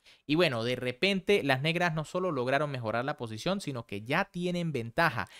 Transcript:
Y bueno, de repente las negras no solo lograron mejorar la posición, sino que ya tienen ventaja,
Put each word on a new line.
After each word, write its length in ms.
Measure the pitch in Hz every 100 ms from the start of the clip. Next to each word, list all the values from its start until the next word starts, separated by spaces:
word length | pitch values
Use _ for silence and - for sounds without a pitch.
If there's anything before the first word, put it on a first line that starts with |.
| - - -
Y 80 | 151
bueno, 280 | 170 120
de 120 | 117 123
repente 680 | 123 123 190 196 175 202
las 220 | 139 131
negras 320 | 156 165 175 160
no 100 | 147
solo 260 | 180 185
lograron 380 | 139 123 139 147
mejorar 360 | 131 113 113 135
la 120 | 151
posición, 420 | 117 110 165 202
sino 280 | 156 127 -
que 160 | 104
ya 220 | 110 156 196
tienen 460 | 175 175 175 165
ventaja, 560 | 135 113 - 165 117 85